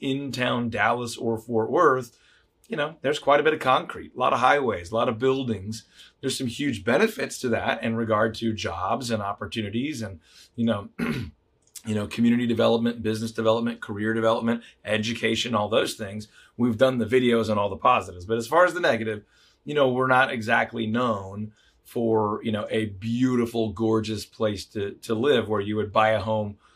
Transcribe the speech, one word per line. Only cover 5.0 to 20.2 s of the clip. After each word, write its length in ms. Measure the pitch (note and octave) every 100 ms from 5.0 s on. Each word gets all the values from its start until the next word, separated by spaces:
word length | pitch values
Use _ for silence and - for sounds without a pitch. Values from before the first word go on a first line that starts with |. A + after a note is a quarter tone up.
| B2+
of 120 | A2
buildings. 640 | C3 C3+ B2+ G2 F#2+ G#2+ - - - _
There's 160 | C3+ A#2+
some 120 | B2+
huge 360 | A2+ C#3+ G#2+
benefits 540 | G2 D3 A3 - C3 -
to 80 | B2
that 340 | G#2 G2+ -
in 120 | A#2+ A2+
regard 380 | A2 G#2+ A2+ A2
to 180 | A2+
jobs 580 | G2+ G2+ F2+ F#2 B2 A#2
and 100 | A2
opportunities 800 | G2+ - G#2 A#2 G#2 A2+ C#3+ B2+
and, 180 | G2+ F2+ _ - - -
you 100 | A#2
know, 240 | G2+ G#2+
<clears throat> 40 | -
you 960 | - B2 F2 - _ _ _ - A2
know, 140 | G#2+ G2+
community 400 | A#2 A#2 A#2+ A#2
development, 560 | A2+ A#2 A#2 A#2+ A#2
business 300 | A2 A2 A2+
development, 480 | A#2+ A2 A2+ A#2 A#2
career 340 | - G#2 A2 A2+
development, 480 | A2+ A2+ A#2 A#2 - _
education, 720 | - A2 A2 A2+ A2+ A2+ B2
all 160 | G#2+ G#2
those 240 | A#2+ -
things. 340 | - G2+ G#2+ - _ - -
We've 180 | A#2+ A2
done 220 | C3 B2
the 80 | G2+
videos 460 | C3 B2 A2+ G#2+
on 80 | G#2
all 100 | G2+
the 80 | F#2+
positives. 480 | B2+ A#2+ F2+ F2+ F#2
But 120 | A#2
as 100 | A2+
far 180 | D#3+ F3+
as 80 |
the 60 | F3
negative, 460 | E3 A2+ A2 G2+ - _ _ _
you 120 | C#3 D3
know, 140 | C3
we're 180 | B2+ C3
not 240 | B2+